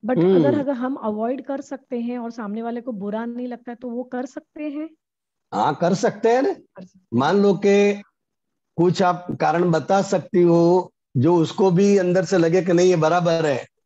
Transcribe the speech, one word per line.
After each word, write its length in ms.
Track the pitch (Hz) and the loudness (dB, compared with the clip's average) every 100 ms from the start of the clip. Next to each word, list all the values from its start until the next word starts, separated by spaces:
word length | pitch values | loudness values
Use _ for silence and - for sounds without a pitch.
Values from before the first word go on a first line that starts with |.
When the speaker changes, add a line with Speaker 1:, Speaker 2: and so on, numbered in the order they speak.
| 214 | -2
Speaker 1:
but 120 | 254 | 0
Speaker 2:
हम्म। 180 | 175 190 | 4 4
Speaker 1:
अगर, 240 | - 294 | 4 2
अगर 140 | 269 | -2
हम 220 | 262 247 277 | -4 -6 -6
avoid 500 | 220 214 226 262 254 | -6 -4 -4 -6 -8
कर 160 | 277 | -10
सकते 380 | 277 262 _ 247 | -10 -16 _ -8
हैं 200 | 233 247 | -8 -8
और 120 | 233 | -10
सामने 300 | 233 208 214 | -10 -10 -8
वाले 200 | 233 240 | -8 -10
को 100 | 240 | -10
बुरा 340 | 214 202 214 233 | -10 -8 -6 -8
नहीं 220 | 240 247 | -10 -10
लगता 240 | 247 247 | -12 -14
है, 40 | 240 | -14
तो 140 | 254 | -12
वो 140 | 233 | -10
कर 220 | 247 247 277 | -10 -10 -10
सकते 380 | - _ - | -14 _ -12
हैं। 260 | 302 285 311 311 _ _ _ _ _ | -10 -10 -12 _ _ _ _ _ _
Speaker 2:
हाँ, 220 | 101 120 147 | -4 -2 -2
कर 180 | 170 | -2
सकते 360 | 180 233 208 226 | 0 -2 -2 0
हैं 120 | 240 | 2
ना। 120 | 285 | 0
Speaker 1:
कर 320 | 370 _ - 185 | -4 _ -20 -20
सकते 140 | _ | _
हैं। 200 | _ 117 | _ -2
Speaker 2:
मान 180 | 139 196 | 0 2
लो 160 | 202 | 2
कि 480 | 190 202 202 202 202 - _ _ _ _ _ _ - | 2 2 4 2 0 -8 _ _ _ _ _ _ 0
कुछ 260 | 175 175 | 0 2
आप 260 | 185 175 - - | 0 0 -6 -4
कारण 300 | 156 160 175 | -2 0 2
बता 300 | 160 131 196 | 0 2 0
सकती 400 | 196 185 - 180 | 2 -2 0 2
हो 520 | 175 170 170 180 175 _ _ - | 4 4 4 2 0 _ _ 0
जो 180 | 131 175 | 2 2
उसको 360 | 156 - 190 | 0 2 2
भी 260 | 175 202 202 | 4 4 4
अंदर 280 | 180 180 170 | 2 0 0
से 120 | 190 | 2
लगे 240 | 165 180 | 2 2
कि 120 | 175 | 2
नहीं, 160 | 170 185 | 2 4
ये 60 | 175 | 4
बराबर 500 | 156 175 170 165 156 | 2 2 0 0 0
है, 220 | 127 - _ | -2 -6 _